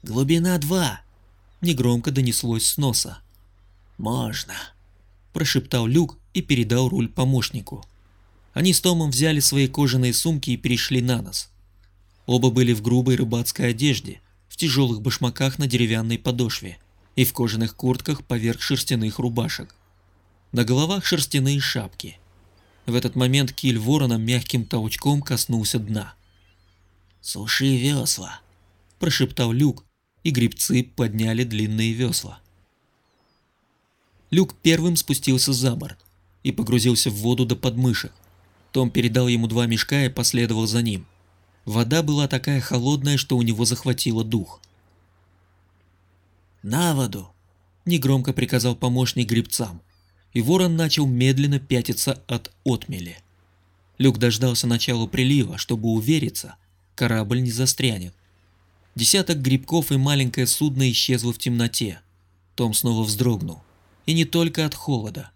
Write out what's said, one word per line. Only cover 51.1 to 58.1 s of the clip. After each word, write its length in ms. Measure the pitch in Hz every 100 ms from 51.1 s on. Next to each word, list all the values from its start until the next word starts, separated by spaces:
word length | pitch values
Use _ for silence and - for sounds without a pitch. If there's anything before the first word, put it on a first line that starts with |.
| 123 127 135 143 139
пятиться 640 | 135 127 120 117 - 131 -
от 240 | 117 - _
отмели. 540 | - 117 - 95 87 85 _ _ _ _ _ _ _ _
Люк 200 | 135 107
дождался 500 | 120 107 127 120 123
начала 400 | 117 - 120 113
прилива, 500 | 127 127 143 101 85
чтобы 320 | - 117 113
увериться, 640 | 113 110 156 120 - - - _ _ _ -
корабль 460 | 120 113 104 123
не 100 | 127
застрянет. 640 | 117 131 - 131 104 90